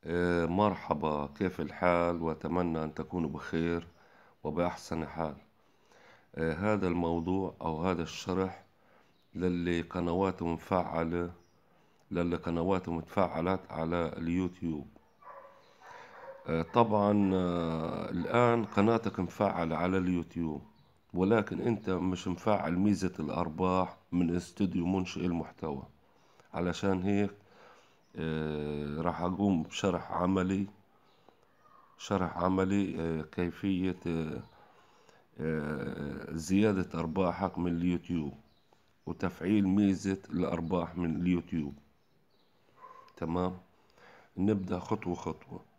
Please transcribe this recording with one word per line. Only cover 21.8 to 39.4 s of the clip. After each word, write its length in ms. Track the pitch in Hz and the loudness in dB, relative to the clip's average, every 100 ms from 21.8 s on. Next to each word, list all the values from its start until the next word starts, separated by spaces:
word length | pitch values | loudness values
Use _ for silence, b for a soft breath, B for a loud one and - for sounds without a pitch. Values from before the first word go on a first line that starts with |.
| - | 0
مش 380 | 92 90 92 - | 0 0 -2 -4
مفعل 480 | 87 - 104 76 90 | -4 0 2 2 2
ميزة 340 | 101 98 95 - | 2 2 0 -4
الأرباح 760 | 76 - 87 78 92 92 90 - _ | -4 -2 -4 0 2 2 0 -4 _
من 240 | 87 87 87 | 0 2 0
استوديو 500 | - - 98 90 87 | -4 -2 0 0 0
منشئ 400 | 95 92 - 90 | 0 -2 -2 -2
المحتوى. 560 | 85 80 - 80 69 - - b b b b b | -2 -6 -8 -8 -8 -10 -20 b b b b b
علشان 480 | 80 87 87 98 95 | -4 -2 0 0 2
هيك، 280 | 92 101 101 - B B B B B B _ - | 2 2 2 -2 B B B B B B _ -6
آه، 840 | 80 78 78 76 76 73 73 73 | -4 -2 -2 -4 -4 -4 -4 -2
راح 200 | 82 80 | -2 0
أقوم 420 | 87 95 101 90 | -2 2 2 2
بشرح 500 | 78 - 101 87 - | 0 -2 0 0 -4
عملي، 540 | 82 90 95 92 95 98 - _ b b b b _ _ _ _ - - _ | -2 2 2 2 0 -2 -8 _ b b b b _ _ _ _ -20 -20 _
شرح 380 | - 98 90 87 | -2 0 0 0
عملي، 640 | 90 95 95 101 95 67 | 2 4 2 2 0 -2
آه، 220 | 82 80 | -2 -2
كيفية، 760 | 78 - 87 - 98 92 92 90 87 | -4 -4 -4 -2 -2 0 0 -2 -2
آه، 360 | 82 80 - - b b b b b b b b - | -2 -4 -6 -12 b b b b b b b b -8
آه، 920 | 117 120 76 - - - 71 69 - | -4 -2 -4 -6 -6 -6 -8 -8 -8
زيادة 640 | 82 80 95 107 95 87 82 | -8 2 4 6 4 0 -2
أرباحك 600 | 82 80 90 85 95 87 | -2 2 2 2 -2 0
من 180 | 87 85 | 0 2
اليوتيوب 560 | 90 85 - 87 71 69 - _ _ _ _ _ - | 2 0 -2 -4 -4 -8 -20 _ _ _ _ _ -10
وتفعيل 640 | 85 95 - | -4 -4 -4